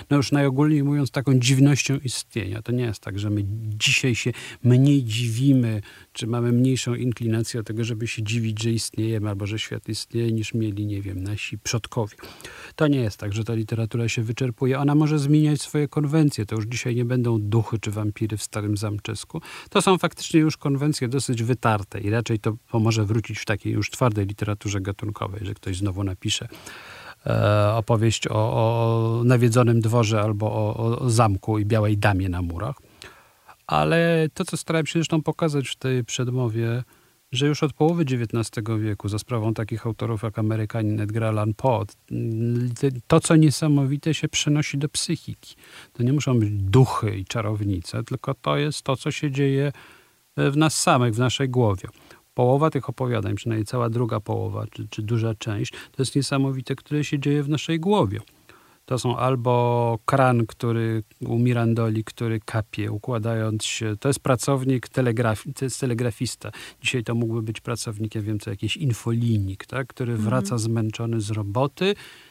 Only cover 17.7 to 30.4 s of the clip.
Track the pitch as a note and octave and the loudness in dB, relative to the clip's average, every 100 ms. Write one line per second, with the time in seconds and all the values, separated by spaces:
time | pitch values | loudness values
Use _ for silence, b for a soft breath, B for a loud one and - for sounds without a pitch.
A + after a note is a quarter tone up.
17.7 | A2 - G#2 G#2+ - A2 G#2 - A2 G#2 | -2 -4 -4 -4 -2 -4 -4 -6 -6 -2
18.7 | G#2 G#2+ G2+ - G#2+ - D#3+ B B B | -2 -2 -6 -6 -10 -10 -12 B B B
19.7 | G3+ F#3+ F3 E3+ - - D#3+ D#3 - D3 | 2 4 4 2 -4 0 4 4 2 -2
20.7 | C#3 D3 D3+ A#2+ C3+ B2 A#2 A#2 B2+ A#2 | 0 0 0 -2 -2 -2 -2 0 2 2
21.7 | G#2+ G#2 G2+ G2+ A2+ A2+ A2+ A2+ G#2+ _ | 2 -2 -6 -2 -2 0 -2 -2 -6 _
22.7 | A#2 A2 A2+ G2+ A#2 - G#2+ - G#2 A2 | 0 2 2 2 0 -2 -6 -4 -4 -2
23.7 | A2 G2+ - B2+ G#2+ G2 G#2 G#2+ G2+ G#2+ | -2 -4 0 0 2 -2 -2 -4 -4 -4
24.7 | G2+ F#2 F#2+ G#2 G2+ G#2+ G2+ G2 G2+ - | -4 -4 -6 -6 -6 -8 -8 -10 -10 -8
25.7 | F2+ G2+ F#2 G2 F#2 A2 - - B B | -4 -4 -2 -4 -4 -4 -6 -8 B B
26.7 | B B B B B - A2+ G#2 G#2 G#2 | B B B B B -2 2 4 4 2
27.7 | A2+ G#2+ A#2 A2+ - - A2 A2 B2 A2+ | 2 2 2 2 0 0 0 0 2 2
28.7 | A#2 A2+ A#2 A2+ A#2 A#2+ B2 A#2+ A2+ A#2 | 2 2 2 2 2 4 4 4 4 4
29.7 | A#2 A2 A#2+ A2 A2 G#2 G#2 | 4 4 2 2 2 0 0